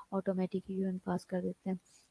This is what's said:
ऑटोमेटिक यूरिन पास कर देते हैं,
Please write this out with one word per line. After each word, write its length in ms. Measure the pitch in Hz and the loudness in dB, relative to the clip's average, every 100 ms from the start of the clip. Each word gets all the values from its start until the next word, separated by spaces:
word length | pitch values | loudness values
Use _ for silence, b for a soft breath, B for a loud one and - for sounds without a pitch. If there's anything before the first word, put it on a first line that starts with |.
| B | B
ऑटोमेटिक 580 | 196 196 185 185 185 - | -2 2 2 2 0 -2
यूरिन 280 | 190 190 185 - | -2 0 0 0
पास 180 | 180 | -2
कर 160 | - 185 | 0 -2
देते 280 | 185 180 190 | 0 -2 -2
हैं, 60 | 185 _ b b | -4 _ b b